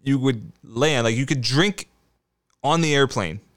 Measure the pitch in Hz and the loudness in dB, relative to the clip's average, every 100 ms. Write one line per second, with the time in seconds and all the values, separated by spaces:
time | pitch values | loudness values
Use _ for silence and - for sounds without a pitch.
0 | 139 139 135 117 107 - - 113 151 135 | -2 0 0 -2 -8 -20 -12 -2 0 2
1 | 113 113 135 143 117 135 202 202 - _ | 0 0 -2 -2 0 0 0 -2 -12 _
2 | _ _ _ _ _ _ 139 165 160 143 | _ _ _ _ _ _ 0 0 2 2
3 | 135 120 87 98 - | 2 0 -4 -6 -14